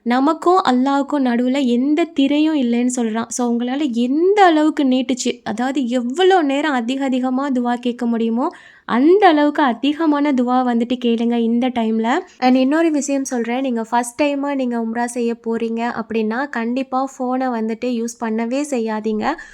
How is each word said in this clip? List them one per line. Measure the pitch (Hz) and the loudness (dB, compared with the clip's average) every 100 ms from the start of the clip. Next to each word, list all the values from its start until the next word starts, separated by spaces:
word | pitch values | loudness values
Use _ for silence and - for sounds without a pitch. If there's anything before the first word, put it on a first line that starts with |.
| 233 | -2
நமக்கும் | 254 285 320 349 370 | 2 2 2 2 4
அல்லாஹ்வுக்கும் | - 247 269 277 277 294 | 4 2 2 0 0 0
நடுவுல | 254 240 247 277 254 | 0 0 0 0 0
எந்த | 240 277 302 330 | 0 2 0 0
திரையும் | 330 277 294 311 302 | 0 2 2 2 2
இல்லைன்னு | 240 233 247 | 0 0 0
சொல்றான். | 247 226 220 233 | 0 -2 -4 -6
So, | - 240 | -4 -2
உங்களால | 233 247 269 294 226 | -2 -2 -2 -2 0
எந்த | 247 294 370 415 | 0 2 2 6
அளவுக்கு | 370 311 311 311 | 6 6 2 2
நீட்டிச்சு, | 269 254 247 254 240 240 | 2 2 0 -2 -4 -6
அதாவது | 226 214 254 285 233 | -8 -6 -4 -2 -2
எவ்வளோ | 254 240 285 370 381 | -2 -2 2 4 4
நேரம் | 285 269 311 | 2 0 0
அதிக | 254 226 269 | -2 -2 -4
அதிகமா | 277 254 262 254 285 | -2 -2 -2 -2 -2
துவா | 254 240 240 | -2 -2 -2
கேட்க | 247 240 233 | -4 -4 -2
முடியுமோ, | 233 226 226 320 - - - - | 0 0 0 -4 -6 -18 -20 -4
அந்த | 226 294 392 381 | 2 4 6 6
அளவுக்கு | 302 294 294 | 6 2 2
அதிகமான | 277 233 277 294 330 285 294 | 0 0 -2 0 0 2 2
துவா | 254 240 254 | 0 2 2
வந்துட்டு | 247 233 240 247 | 2 0 -2 -2
கேளுங்க | 240 226 233 240 | 0 0 0 0
இந்த | 226 240 254 | 0 0 0
டைம்ல. | 247 220 226 226 311 - - | 0 -2 0 0 -2 -4 -2
And | 254 262 | 2 4
இன்னொரு | 262 311 339 | 4 2 2
விஷயம் | 302 269 277 | 0 -2 -4
சொல்றேன், | 269 247 233 254 | -2 -4 -2 -4
நீங்க | 269 226 | -2 -4
ஃபர்ஸ்ட் | 226 240 247 - | -2 -2 -4 -2
டைமா | 294 277 285 | -2 0 -2
நீங்க | 277 247 233 | -2 -2 -2
உம்ரா | 226 226 | -4 -4
செய்ய | 240 247 233 233 | -4 -2 -4 -4
போறீங்க | 226 226 226 226 240 - | -4 -4 -4 -4 -4 -6
அப்படின்னா, | 220 226 214 233 285 | -4 -2 -2 -2 -4
கண்டிப்பா | 240 226 254 262 254 | -4 -4 -4 -4 -4
ஃபோனை | 269 - 247 254 262 | -4 -4 -4 -2 -2
வந்துட்டு | 233 220 226 247 | -2 -4 -4 -4
யூஸ் | 240 233 - | -4 -4 -6
பண்ணவே | 226 220 233 262 294 | -4 -4 -2 -4 -2
செய்யாதீங்க. | 247 220 214 220 214 233 320 - | -4 -2 -4 -4 -2 -2 -6 -10